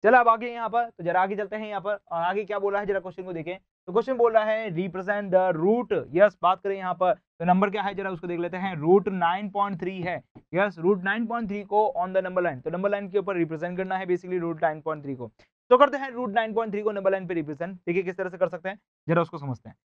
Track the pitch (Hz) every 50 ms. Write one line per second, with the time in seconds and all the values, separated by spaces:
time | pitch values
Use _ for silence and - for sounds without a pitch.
0 | - 208 247 254 240 233 226 226 240 240 233 233 233 214 214 233 240 233 _ -
1 | 175 175 175 185 185 196 214 202 214 190 214 214 220 214 208 196 170 202 208 196
2 | _ _ 170 165 170 180 196 202 214 175 214 202 196 202 196 202 208 190 202 196
3 | 180 185 175 - 185 185 175 165 147 165 180 190 _ _ _ _ _ - 180 220
4 | 226 254 262 240 240 233 220 220 214 214 220 220 226 208 165 160 190 190 160 185
5 | 185 185 202 208 202 196 180 185 185 185 175 156 160 190 220 240 240 - 208 160
6 | 120 - 135 175 202 208 - _ 170 175 190 185 - 196 196 196 185 185 175 180
7 | 185 180 160 - _ _ _ _ 170 180 180 185 202 202 190 214 185 202 202 185
8 | 196 196 190 160 175 175 175 170 170 175 175 180 185 196 185 156 143 165 185 202
9 | 190 214 196 185 170 165 180 190 214 196 185 202 202 202 196 156 190 180 190 185
10 | 170 180 170 147 _ _ _ - _ _ - 175 202 208 170 165 160 180 208 185
11 | 175 196 202 226 240 220 233 233 233 185 202 208 202 202 202 208 214 202 - 165
12 | 175 185 185 190 180 180 180 185 180 170 147 127 - 156 170 175 190 202 202 202
13 | 202 190 180 208 185 202 196 175 170 156 160 151 165 175 180 180 190 190 185 185
14 | 190 180 180 175 185 180 180 180 170 170 165 156 170 160 156 156 147 160 156 151
15 | 143 139 135 123 120 110 _ _ _ _ _ _ _ _ 247 254 285 277 - 269
16 | 269 269 240 240 254 220 196 233 226 220 214 226 226 220 196 202 214 214 208 202
17 | 190 190 196 190 185 170 185 165 151 147 151 139 170 185 196 180 _ - 175 190
18 | 185 175 180 185 190 180 180 170 185 170 180 165 180 190 202 - _ _ _ _
19 | _ - 165 170 170 160 - 151 143 139 123 - _ 110 - _ _